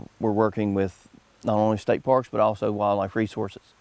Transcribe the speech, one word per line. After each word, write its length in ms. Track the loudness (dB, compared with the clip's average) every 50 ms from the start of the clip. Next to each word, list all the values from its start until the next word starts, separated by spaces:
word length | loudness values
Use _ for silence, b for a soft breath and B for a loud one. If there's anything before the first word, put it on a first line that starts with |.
| -6 -14 _ -4
we're 120 | -2 0
working 420 | 2 2 2 2 2 0 -2 0 0
with 340 | 0 0 -2 -4 -12 -20 -20 _ -20 _ _ _ _ -4
not 120 | -2 0
only 220 | 2 2 2 0 -2
state 260 | 0 -2 -2 -2 2
parks, 260 | 0 0 0 0 -2
but 120 | -2 0
also 300 | 2 2 0 0 -4 -4
wildlife 440 | -2 0 0 0 0 0 -2 -2 0
resources. 480 | -2 -2 -2 -2 -6 -8 -8 -8 -14 _ _ _ b